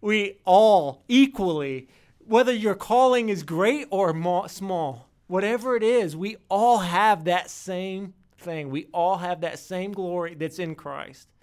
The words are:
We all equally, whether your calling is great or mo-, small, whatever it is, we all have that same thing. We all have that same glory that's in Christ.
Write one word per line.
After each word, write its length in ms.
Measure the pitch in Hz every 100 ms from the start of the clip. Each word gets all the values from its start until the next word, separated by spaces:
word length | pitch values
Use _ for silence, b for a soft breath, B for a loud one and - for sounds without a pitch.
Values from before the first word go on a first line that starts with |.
We 380 | 208 214 202 -
all 600 | - 185 220 202 143 135 _
equally, 800 | 247 277 269 190 156 143 131 131 b b b
whether 320 | - 220 240
your 220 | 240 214 196
calling 540 | - 226 254 247 220
is 140 | 196
great 440 | 147 160 202 294 262
or 200 | 196 190
mo-, 340 | 160 170 180 165
small, 640 | - 196 180 151 120 - _ _
whatever 480 | 180 196 233 247 240
it 80 |
is, 320 | 220 247 190 151
we 220 | 196 220 _
all 300 | 196 233 240
have 460 | 180 175 214 202 160
that 260 | 180 -
same 640 | - - 180 190 190 196 190 _ _
thing. 340 | 175 165 143
We 160 | 139 160
all 240 | 175 175 185
have 240 | 180 175
that 180 | 165 165
same 320 | - 185 190
glory 420 | 202 185 180 170
that's 240 | 170 156 156
in 160 | 170
Christ. 540 | 156 143 139 - 131 _ _